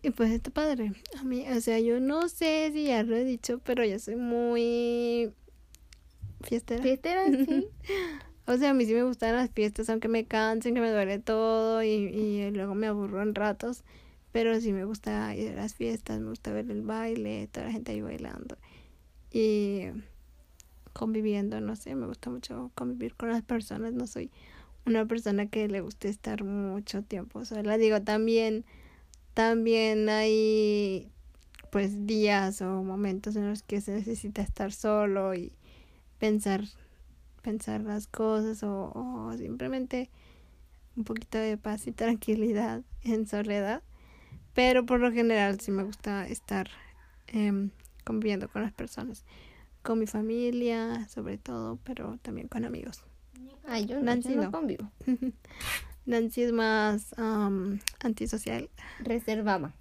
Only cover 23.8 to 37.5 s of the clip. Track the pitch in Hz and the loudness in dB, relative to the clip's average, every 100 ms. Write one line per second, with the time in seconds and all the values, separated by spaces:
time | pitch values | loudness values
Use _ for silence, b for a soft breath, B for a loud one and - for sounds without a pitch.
23.8 | 226 240 240 - 269 B B B B B | -4 -4 -6 -6 -10 B B B B B
24.8 | - 226 220 233 226 202 208 220 208 196 | 2 2 2 0 0 0 0 -2 -2 -2
25.8 | 180 - 202 208 220 214 196 202 196 196 | -6 -6 -6 -4 -6 -6 -4 -4 -4 -6
26.8 | 208 202 208 196 226 - 240 214 208 220 | -6 -8 -6 -8 -8 -10 -8 -4 0 4
27.8 | 220 214 214 214 220 226 220 220 B B | 6 4 2 2 4 4 4 0 B B
28.8 | B B B - - - 226 226 226 226 | B B B -20 -4 2 4 4 4 6
29.8 | 220 214 214 214 220 214 220 214 214 208 | 6 4 4 4 4 6 6 6 4 4
30.8 | 202 190 - - - - - - - 202 | 2 -2 -6 -20 -20 -20 -20 -20 -2 0
31.8 | 202 202 202 220 208 202 190 196 185 190 | 0 -2 0 4 6 4 2 -2 -2 -2
32.8 | 190 190 202 190 208 214 202 208 - 202 | -2 -2 -2 -2 -2 -2 -2 -4 -4 -4
33.8 | 202 208 214 226 202 214 196 - 202 208 | -2 -4 -4 -6 -6 -4 -4 -2 -4 -2
34.8 | 214 214 208 196 190 185 175 - b b | 2 4 4 2 0 -2 -6 -14 b b
35.8 | b b b - 220 214 208 196 208 - | b b b -2 2 2 2 0 -2 -12
36.8 | b b - - - - - | b b -20 -20 -20 -10 -6